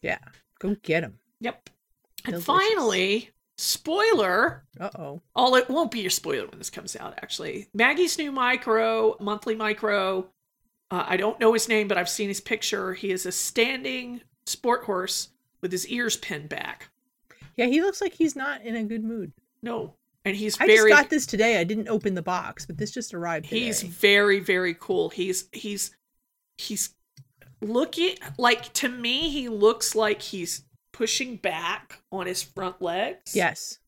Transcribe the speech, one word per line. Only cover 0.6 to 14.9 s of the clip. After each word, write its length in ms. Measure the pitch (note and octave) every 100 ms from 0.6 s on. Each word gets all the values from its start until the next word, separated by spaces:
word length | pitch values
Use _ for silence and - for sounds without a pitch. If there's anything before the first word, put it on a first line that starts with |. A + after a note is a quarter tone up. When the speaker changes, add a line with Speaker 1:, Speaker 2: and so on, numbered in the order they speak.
| F#3+ G#3
Speaker 1:
get 220 | - D#3+
him. 160 | D3 G2 _ _
Speaker 2:
Yep. 280 | A#3 - - _ _ _ _ -
And 100 | - F3
Speaker 1:
Delicious. 40 | E3+
Speaker 2:
finally, 840 | F4 G4+ G#4+ A#3+ F#3+ F#3+ G#3+ - _ _ -
spoiler. 1040 | - - - F4 A4 F#4 G3 G3 B3+ - _ -
Speaker 1:
Uh-oh. 420 | F#3+ - D3 D3 _ -
Speaker 2:
All 200 | B3+ B3+
it 140 | B3
won't 220 | C#4 D#4
be 80 | A#3
your 100 | F#3
spoiler 380 | - E3 C3+ -
when 120 | -
this 100 | -
comes 260 | - - -
out, 200 | - -
actually. 460 | - - D#3 - G3+
Maggie's 440 | G3+ B3 D4+ F4+ -
new 140 | D4+
micro, 840 | C4+ B3 B3+ B3+ A3 A3+ A3+ A3 -
monthly 360 | G#3 G#3 - A3
micro. 760 | G#3+ G#3+ G#3+ G3+ F#3+ F#3+ F#3+ _ _ _ _ _ _
Uh, 140 | F3+ -
I 120 | F3+
don't 220 | G#3 A3+
know 100 | A3
his 160 | A3+ A3+
name, 220 | A3 G3+
but 80 | F#3+
I've 120 | F3+
seen 200 | - G3+
his 100 | G3+
picture. 520 | - G#3+ - G3+ F#3
He 180 | F#3 G3
is 140 | F#3 F#3
a 60 |
standing 880 | - - - A#3 C4 C4 B3+ B3 A#3+ _ _ -
sport 380 | - B3 B3
horse 460 | -